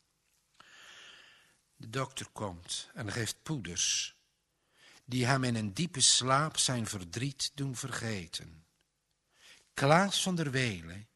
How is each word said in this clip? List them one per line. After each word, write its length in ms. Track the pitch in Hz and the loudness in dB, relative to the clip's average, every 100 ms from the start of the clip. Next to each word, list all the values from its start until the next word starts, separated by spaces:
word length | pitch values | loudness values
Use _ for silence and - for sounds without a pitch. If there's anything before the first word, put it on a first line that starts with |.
| _ _ _ _ _ _ - - - - - - - - _ _ _ - | _ _ _ _ _ _ -20 -20 -20 -20 -20 -20 -20 -20 _ _ _ -18
De 140 | 113 | -8
dokter 380 | 127 131 - - | -4 -4 -6 -12
komt 600 | - 104 87 87 - - | -8 -8 -8 -10 -10 -10
en 180 | - 110 | -10 -6
geeft 300 | 120 110 - | -4 -4 -6
poeders, 720 | - 151 - 104 - - - - _ _ _ _ _ _ - - | -6 -6 -6 -2 -2 -2 -4 -10 _ _ _ _ _ _ -20 -20
die 220 | - 123 123 | -6 0 4
hem 180 | 135 | 4
in 100 | 127 | 2
een 200 | 117 107 | 0 -2
diepe 260 | 98 170 135 | -2 -4 4
slaap 560 | - - 127 135 156 - | 4 6 4 2 2 0
zijn 300 | - 123 107 | 0 0 -2
verdriet 640 | 101 85 110 139 - - | -6 -8 -6 -4 -4 -6
doen 220 | - 139 120 | -4 -6 -6
vergeten. 880 | 131 120 113 104 82 - 80 80 - _ _ _ _ _ _ _ - - _ | -6 -4 -4 -4 -6 -10 -12 -20 -20 _ _ _ _ _ _ _ -20 -20 _
Klaas 480 | - 139 165 196 - | 2 8 8 6 2
van 120 | 185 | 2
der 160 | 175 151 | 0 0
Welen 580 | 131 123 92 82 95 110 | 2 0 -2 -8 -14 -16